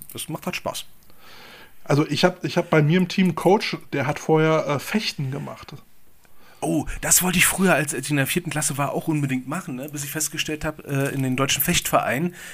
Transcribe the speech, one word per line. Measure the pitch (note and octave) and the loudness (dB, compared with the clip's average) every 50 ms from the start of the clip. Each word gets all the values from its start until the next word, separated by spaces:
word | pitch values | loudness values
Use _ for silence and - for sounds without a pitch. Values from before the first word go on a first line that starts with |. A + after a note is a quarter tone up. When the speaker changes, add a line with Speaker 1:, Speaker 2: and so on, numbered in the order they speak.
| - - - | -14 -14 -12
Speaker 1:
das | A2+ - - | -12 -10 -8
macht | D#3 - - | -8 -8 -6
halt | F#3 - | -6 -6
Spaß. | - - - - - - - - - - - - - - - - - - - - - - - - - - | -6 -6 -6 -6 -8 -10 -12 -16 -18 -18 -20 -20 -18 -18 -18 -18 -18 -18 -20 -20 -20 -20 -20 -18 -8 -2
Speaker 2:
Also, | - D3+ C#3+ D#3 | 0 2 2 2
ich | - D3 - - | 2 2 4 4
hab, | F3+ F3+ - - | 4 4 2 -6
ich | C#3+ - | -2 0
hab | F3 E3+ - | 0 0 4
bei | D#3+ D#3 D3 | 4 4 6
mir | D3 E3+ F#3 | 6 6 4
im | F#3 F3+ | 4 2
Team | - - F#3 | 2 2 2
einen | F3+ D#3+ | 2 2
Coach, | - - E3+ G3 A3 - - - - - - - | 2 4 4 4 4 2 0 -6 -8 -8 -6 -4
der | C#3 B2+ | -2 -2
hat | C#3+ D3 - | -2 -4 -4
vorher, | - - D#3+ D#3 D#3+ D#3+ D#3+ D#3 D3+ C#3+ | 0 2 4 4 4 4 4 2 2 0
äh, | D3 C3 | -2 -2
Fechten | - - - G#3+ A3 - - - C#3+ C3 C#3 | -2 -2 -2 -2 -2 -2 -6 -6 -6 -6 -6
gemacht. | C3+ C3+ C3+ A#2 - - - D3+ - - - - - - - - - _ - - - - - - - | -6 -8 -10 -12 -14 -16 -18 -18 -18 -18 -20 -20 -20 -20 -20 -20 -20 _ -20 -20 -20 -18 -18 -12 -8
Speaker 1:
Oh, | - D#3 E3 D3+ C3 - - - | -4 -2 0 0 0 -2 -4 -4
das | - D#3 - - F3 | 0 2 2 2 4
wollte | F#3 F3 F3+ | 2 4 4
ich | - | 4
früher, | - - - G3 F#3 D#3+ | 2 4 4 4 4 4
als | C#3 D3+ C#3+ - | 4 2 0 -4
ich | A#2+ C#3 - | -4 -2 0
in | D3 | 0
der | C#3+ C3+ - | 0 2 2
vierten | - F3+ E3+ D#3 | 0 -2 -2 -4
Klasse | - D#3 - - D3 C3+ | -4 -2 -2 -2 -2 -2
war, | C#3+ C3+ - | -2 -2 -2
auch | D#3 - - | -4 -2 0
unbedingt | D#3 D3+ C#3+ C3 C3 B2+ B2+ B2+ | 0 0 0 0 -2 -2 -4 -4
machen, | D#3 F3+ - D#3+ C3 | -8 -8 -6 -8 -8
ne? | B2 C#3 D3+ | -8 -8 -10
Bis | D3 C#3+ C#3+ | -8 -8 -8
ich | C#3 - | -6 -4
festgestellt | D#3 D3 - - D3+ - - D#3 D3+ - | -4 -4 -4 -4 -4 -4 -4 -4 -4 -4
hab, | D#3 D#3 - - | -4 -6 -6 -6
äh, | - C#3+ C#3 C#3 C#3 | -2 0 0 0 0
in | - C3+ C3 | 0 0 0
den | C3 B2+ | 0 2
deutschen | C3+ C3+ C3+ - - - | 2 2 2 0 0 2
Fechtverein | - E3+ - - - - - - - A#2 C3+ E3+ F3 - - - - | 2 2 2 2 4 2 2 4 2 0 0 0 -2 -4 -6 -14 -16